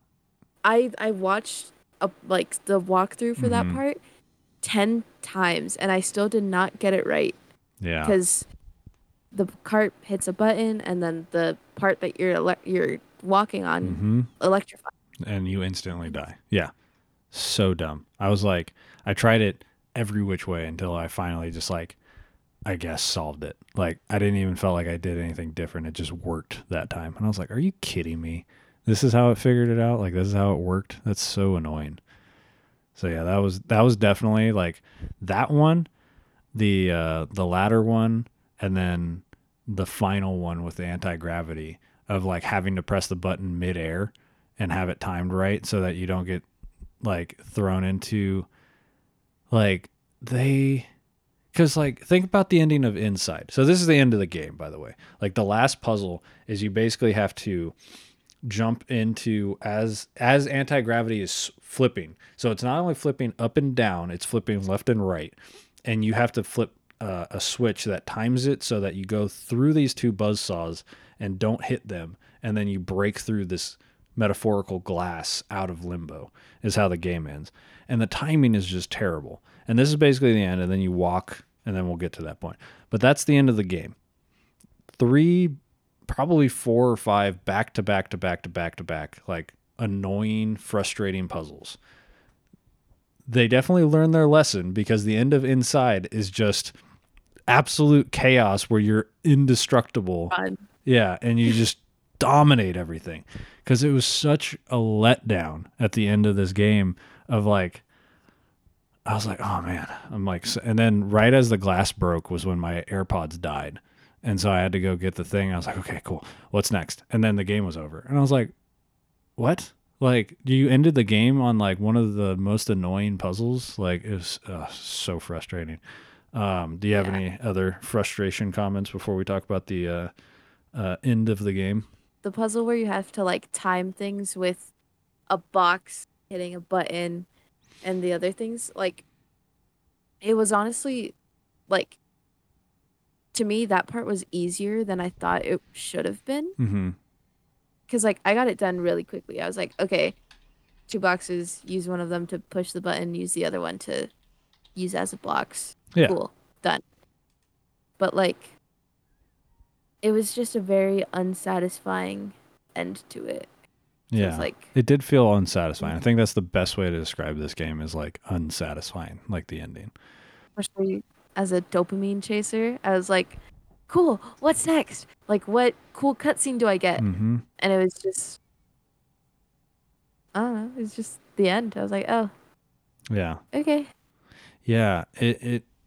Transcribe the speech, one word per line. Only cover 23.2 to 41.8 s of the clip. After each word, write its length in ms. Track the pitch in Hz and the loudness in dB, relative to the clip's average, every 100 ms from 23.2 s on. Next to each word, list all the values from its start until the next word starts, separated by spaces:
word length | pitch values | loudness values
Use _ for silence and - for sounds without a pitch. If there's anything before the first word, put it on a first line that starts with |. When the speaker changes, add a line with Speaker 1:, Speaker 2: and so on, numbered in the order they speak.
| 76 76 | -6 -10
Speaker 2:
it. 140 | 76 - _ | -14 -14 _
Like, 240 | - 85 80 _ | -4 -2 -4 _
I 80 | 104 | 0
didn't 180 | 101 101 | 2 2
even 180 | 95 90 | 0 0
feel 160 | 95 | 0
like 120 | 87 85 | 0 -2
I 100 | 85 | -4
did 220 | 90 85 | -4 -4
anything 320 | 85 82 82 | -6 -8 -10
different. 340 | 80 82 85 80 | -8 -8 -8 -10
It 60 | |
just 180 | 78 80 | -8 -10
worked 500 | 87 87 80 - - - | -8 -8 -8 -8 -16 -8
that 220 | 85 - | -8 -6
time. 240 | 87 82 - | -10 -10 -4
And 80 | |
I 40 | 107 | -2
was 100 | 98 | -2
like, 120 | 85 | -4
"Are 80 | 113 | -2
you 140 | 185 - | -2 -2
kidding 400 | - 92 82 82 | -8 -6 -6 -6
me? 260 | 82 87 - _ _ _ | -6 -8 -12 _ _ _
This 180 | - 104 | 0 2
is 100 | 131 | 4
how 180 | 117 123 | 6 6
it 80 | 117 | 4
figured 300 | 127 123 120 | 2 4 4
it 100 | 117 | 2
out? 180 | 117 120 | 2 2
Like, 140 | 95 | 0
this 140 | 90 95 | 0 0
is 60 | |
how 180 | 101 101 | 2 2
it 60 | 82 | 2
worked?" 380 | 90 92 - - | 0 -2 -2 -8
That's 180 | 113 101 | -4 -4
so 340 | - - 98 90 | -4 0 2 2
annoying. 420 | 78 78 76 80 _ _ _ _ _ _ _ _ _ | -2 -6 -8 -12 _ _ _ _ _ _ _ _ _
So, 140 | - 92 | -6 -4
yeah, 160 | 82 | -2
that 140 | 85 98 | 0 2
was, 220 | 98 92 | 0 -2
that 180 | - 107 | 0 6
was 160 | 123 107 | 6 6
definitely, 560 | 107 98 110 107 110 | 4 4 2 2 2
like, 300 | 104 87 - _ - - - | 2 -2 -4 _ -16 -16 -12
that 280 | 92 98 127 | -4 -2 2
one, 360 | 147 156 170 165 _ _ _ _ _ _ | 4 4 4 0 _ _ _ _ _ _
the, 360 | 110 104 98 92 | 0 2 4 2
uh, 340 | 85 80 80 78 | 2 0 -2 -4
the 140 | 98 90 | -4 0
ladder 360 | 90 104 113 | 2 4 4
one, 440 | 110 113 113 113 117 _ _ _ | 4 2 2 0 -4 _ _ _
and 160 | 98 95 | -2 0
then 460 | 90 87 85 87 _ _ _ _ - | 0 -2 -4 -8 _ _ _ _ -8
the 200 | 98 92 | -6 -6
final 520 | - 98 98 95 92 | -2 0 0 -2 -4
one 240 | 85 85 | -4 -6
with 140 | 85 - | -8 -8
the 80 | 87 | -8
anti-gravity 920 | 87 92 82 85 85 80 80 78 82 | -6 -6 -6 -6 -6 -8 -10 -12 -16